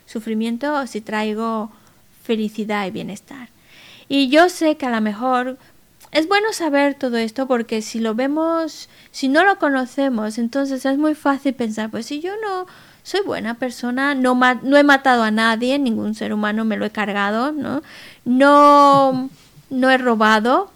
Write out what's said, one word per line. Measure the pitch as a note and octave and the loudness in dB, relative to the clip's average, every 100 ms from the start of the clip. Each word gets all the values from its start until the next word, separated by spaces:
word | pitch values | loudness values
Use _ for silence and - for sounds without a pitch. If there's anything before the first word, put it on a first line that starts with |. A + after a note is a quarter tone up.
| _ | _
sufrimiento | A#3 G#3+ A3 A3+ A#3 C#4+ | -12 -6 -4 -4 -4 -4
o | D4 B3+ | -4 -4
si | G#3+ | -10
traigo | G#3+ G#3+ G#3+ G#3+ A3+ A3+ A3 - _ _ _ _ | -8 -6 -4 -4 -6 -6 -8 -14 _ _ _ _
felicidad | - A3 G#3+ G#3+ G#3 G#3 F#3+ | -6 -4 -4 -6 -6 -4 -6
y | |
bienestar. | - - G3 - C#4 A#3+ _ _ - - - - | -8 -10 -14 -16 -20 -20 _ _ -20 -20 -20 -4
Y | C#4 C4+ | -2 2
yo | D4 F4 | 4 4
sé | F4+ D#4+ D#4 | 2 -2 -2
que | C4 | -2
a | |
lo | A3+ | -2
mejor | G#3+ G#3 B3+ B3+ B3 C4 _ _ _ _ - | -2 -2 -2 -2 -2 -8 _ _ _ _ -6
es | D4 D#4+ | -2 0
bueno | G4+ G#4+ | 0 -2
saber | G#4+ E4 C#4 C#4+ | -4 -2 2 0
todo | C#4 C4 A#3 | 0 -4 -2
esto | A3+ A3 C4 | -4 -4 -2
porque | B3 A#3 A3 | -2 -2 -6
si | G#3+ A3+ | -6 -4
lo | A3+ | -4
vemos, | A3 C4+ D4+ D#4+ E4 D#4+ - - _ - | -2 -2 -2 -2 -2 -4 -10 -20 _ -20
si | - C4 | -6 0
no | C#4+ | 2
lo | G4 G4 | 2 2
conocemos, | D#4 C4+ B3 - C#4 A#3 G#3+ A3 | 0 -2 -4 -2 -2 -2 -4 -4
entonces | A#3 C#4 C#4 C4 C4+ | -4 -2 -4 -4 -2
es | C#4 | 0
muy | D4+ | 0
fácil | D4+ C#4+ C#4 C#4 | 0 -2 -2 -2
pensar, | B3 A3+ G#3+ A3 | -4 -6 -6 -8
"Pues | G#3+ A#3 | -8 -8
si | D4 | -8
yo | F4 G#4 | -8 -8
no | A4 F#4 F#4 - - _ | -6 -6 -8 -16 -20 _
soy | - F#4 F#4+ | -6 -4 -4
buena | G3+ G#3+ | -4 -6
persona, | A#3 B3+ A#3+ A#3+ B3 C#4 | -6 -8 -6 -6 -2 -2
no | C#4 B3+ B3+ | 0 2 4
ma-, | B3+ B3 | 2 2
no | C4 C#4+ | 4 6
he | |
matado | C#4+ C#4 C#4 B3 | 6 6 4 4
a | A3 | 2
nadie, | G#3+ A3+ A3 B3 C#4 | 2 2 2 0 0
ningún | C4+ G#3+ G#3 | 0 -2 -4
ser | G#3+ G#3+ | -4 -4
humano | G#3+ G#3 G#3+ | -2 -2 -2
me | A3+ G3+ | -2 -2
lo | |
he | G#3+ | -4
cargado, | G#3+ G#3 G3+ G3+ A3 C4 | -4 -4 -2 -2 -2 -2
¿no? | D#4 - C#4 - - - - | -4 -6 -6 -8 -18 -20 -12
No, | - B3+ C#4 C#4+ C#4+ C#4+ C#4+ C#4 C4+ C4 C4 - - | -2 4 6 8 8 8 6 6 4 0 -6 -12 -20
<laughs> | _ - | _ -8
no | C4 C4 | 0 2
he | C4 | 2
robado, | B3+ A3 G#3+ A3 A3+ D4 G4+ | 2 2 4 4 2 0 0